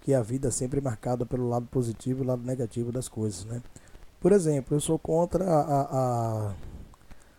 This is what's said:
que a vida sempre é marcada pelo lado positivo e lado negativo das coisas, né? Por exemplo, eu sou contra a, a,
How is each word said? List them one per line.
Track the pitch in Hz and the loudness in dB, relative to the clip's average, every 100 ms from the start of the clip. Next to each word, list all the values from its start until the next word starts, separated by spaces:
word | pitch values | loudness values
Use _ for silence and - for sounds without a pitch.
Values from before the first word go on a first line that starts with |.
que | - | 2
a | 135 | 2
vida | 107 131 135 | 2 0 0
sempre | - 127 139 | 0 -2 0
é | |
marcada | 135 107 123 123 120 | -2 -2 -2 -2 -2
pelo | 127 123 | -2 0
lado | 120 120 | 0 0
positivo | 135 117 104 127 131 | 0 0 -2 -4 -2
e | 127 | 0
lado | 127 | -2
negativo | 120 127 117 123 120 | -2 -4 -4 -2 -2
das | 123 117 | -4 -6
coisas, | 113 107 92 | -2 -2 -4
né? | 104 120 - - - - - - | -8 -10 -10 -18 -20 -20 -20 0
Por | 175 | 6
exemplo, | 202 156 143 123 147 | 6 6 2 2 0
eu | |
sou | 151 160 | 2 0
contra | - 160 175 170 | 2 2 2 2
a, | 190 156 | 4 4
a, | 151 143 139 135 127 120 113 110 107 98 - - - - - - - | 4 2 2 0 0 0 0 -2 -4 -6 -10 -14 -16 -20 -20 -20 -20